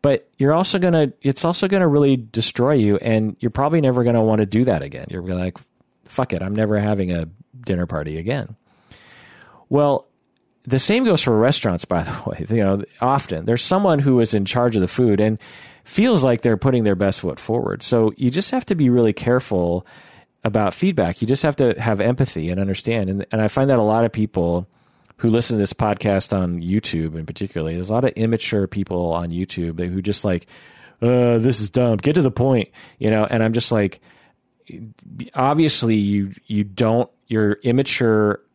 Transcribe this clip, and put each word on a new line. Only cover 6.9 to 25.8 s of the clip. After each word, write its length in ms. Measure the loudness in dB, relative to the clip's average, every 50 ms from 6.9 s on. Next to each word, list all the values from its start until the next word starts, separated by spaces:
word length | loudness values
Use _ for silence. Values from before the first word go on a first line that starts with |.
| 0 -2 -2 -2
a 180 | -2 -4 -4 -8 -10 _ -20 _ _ -18 -6
dinner 200 | -4 -2 -2 -2
party 320 | -4 -4 -6 -6 -6 -8 -8
again." 380 | -6 -6 -6 -6 -6 -10 -14 _ _ _ _ _ _ _ -20 -20 -20 -20 -20 -20 -20 -20 -20 -20 -20 -20 -20 -20 _ _
Well, 380 | 0 2 2 2 2 0 -4 _ _ _ _ _ _ _ _ _ _ _ _
the 160 | -2 -2 0
same 240 | 2 2 0 2 2
goes 180 | 2 2 2
for 160 | 2 2 4 4
restaurants, 480 | 4 4 2 0 0 -2 -2 -2 -2
by 180 | -2 -2 -2 -2
the 200 | -4 -8 -8 -8
<laughs> 20 | -8
way. 160 | -8 -8 -4 -2
You 140 | 0 2 2
know, 200 | 2 0 0 -4 -8 _ -4
often 460 | -2 0 0 0 -2 -4 -8 -6 -2
there's 180 | -2 -2 -2 0
someone 360 | 0 0 2 2 2 2 2
who 200 | 2 4 4 4
is 140 | 4 2 2
in 120 | -2 -2
charge 300 | 0 0 0 0 2 2
of 60 | 2
the 60 | 0 0
food 320 | 0 0 2 2 4 4
and 200 | 2 0 0 -2 -8 -18 -20 -20 -20 -20 -20 _ _
feels 400 | -8 -2 0 2 2 2 2 4
like 180 | 2 0 2
they're 160 | 2 0 0 2
putting 260 | 2 0 2 2 2
their 120 | 2 0
best 260 | 2 0 -2 -2 -2
foot 180 | -6 -8 -8 -8
forward. 420 | -6 -4 -4 -4 -2 -4 -6 -8 -4
So 300 | 0 2 2 2 2 0 0
you 120 | -2 -2
just 220 | 0 -2 -4 -2
have 140 | -4 -4 -2 -2
to 80 | 0
be 140 | 2 2 4
really 240 | 4 4 4 2 0
careful 720 | 0 0 0 0 0 0 -2 -2 0 0 0 -2 -4 -6 _ -20 -20 -20 -20 -20 -20 _ _ _ _ _
about 300 | -2 0 0 0 0 -2
feedback. 480 | 0 -2 0 0 0 0 -2 -2 -4
You 60 | -2 -2
just 160 | -2 0 0
have 120 | -2 0 2
to 220 | 0 0 0 0
have 200 | -2 -2 0 0
empathy 500 | 0 0 0 0 -2 -2 -2 -6 -4 -4
and 100 | -4 -2
understand. 500 | -2 -4 -4 -6 -4 -4 -4 -2 -2 -4
And, 160 | -4 -6 -6 _
and 100 | -2 0
I 60 | 0 0
find 220 | 0 0 0 2
that 100 | 2 2
a 40 | 2
lot 220 | 2 2 2 2
of 60 | 0
people 560 | 0 -2 -4 -2 _ -2 -2 0 0 -2 -4 -6 _ _ _ _ _ _ _ _ -12 _
who 120 | 0 2
listen 260 | 2 2 0 0 0
to 60 | 0
this 120 | -2 -2 -2
podcast 640 | -2